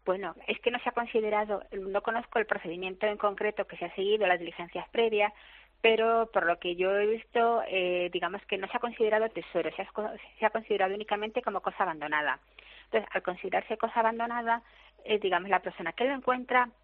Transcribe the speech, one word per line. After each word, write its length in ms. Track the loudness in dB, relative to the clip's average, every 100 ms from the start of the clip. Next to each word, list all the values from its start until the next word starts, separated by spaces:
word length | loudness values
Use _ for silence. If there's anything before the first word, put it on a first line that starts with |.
| -2
Bueno, 280 | -2 -4 -8 -6
es 120 | -4
que 100 | -2
no 80 | -2
se 100 | -4
ha 40 |
considerado, 680 | -4 -2 -2 0 0 -2 -4 -6
no 300 | -10 -4 -4
conozco 380 | -2 -4 -2 -2
el 80 | -2
procedimiento 580 | -4 -4 -6 -8 -2 -2
en 120 | 0
concreto 500 | -2 0 -2 -2 -6
que 100 | -6
se 80 | -8
ha 80 |
seguido, 320 | -2 0 4 4
las 140 | 2
diligencias 480 | -2 -10 -10 -10 -2
previas, 400 | 2 2 4 0 -2 -18 -20 -20 _
pero 500 | 4 6 4 4 2
por 140 | 2 2
lo 100 | 0
que 180 | -2 0
yo 140 | 2 2
he 80 | 2
visto, 560 | 0 -2 2 4 2 0
eh, 420 | 0 0 0 0
digamos 300 | -2 -4 -6 -6
que 100 | -6
no 100 | -4
se 100 | -4
ha 20 |
considerado 500 | -4 0 2 2 0
tesoro, 400 | -4 -4 -2 -2 -6
se 80 |
ha 20 | -8
co-, 160 | -8 -8 -10 -16 -2
se 60 | 0
ha 40 |
considerado 460 | 0 0 0 2 0
únicamente 480 | -2 -2 -2 -4
como 180 | -4 -4
cosa 220 | -4 -2
abandonada. 560 | -2 -2 -2 0 0 -2 _ -20 -20 -20 -2
Entonces, 220 | -2 0
al 80 | -2
considerarse 560 | -4 -4 -2 -2 -2 -2
cosa 220 | 0 2
abandonada, 640 | 2 2 -2 -2 0 -2 -2 -20 -20 _ 0
eh, 140 | 0
digamos, 300 | 2 0 2
la 80 | 2
persona 320 | 0 -4 -6
que 120 | 0 -2
lo 100 | 0
encuentra 540 | 0 -2 2 2 2 -4